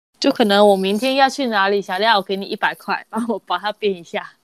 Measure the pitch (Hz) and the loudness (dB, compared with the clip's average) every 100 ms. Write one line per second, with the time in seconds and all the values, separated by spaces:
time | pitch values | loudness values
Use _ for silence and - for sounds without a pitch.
0 | _ _ 285 269 220 202 208 196 190 208 | _ _ -2 2 2 6 6 4 0 -2
1 | 262 269 269 262 254 208 196 202 185 185 | 0 2 2 2 -2 0 0 0 -2 0
2 | 220 208 190 196 196 214 165 160 - 170 | 0 0 -2 -6 -6 -4 -4 -4 -8 -8
3 | - 220 233 196 - 175 208 214 208 180 | -6 -6 -4 -6 -4 -4 -4 -4 -4 -4
4 | 165 - - _ | -8 -10 -12 _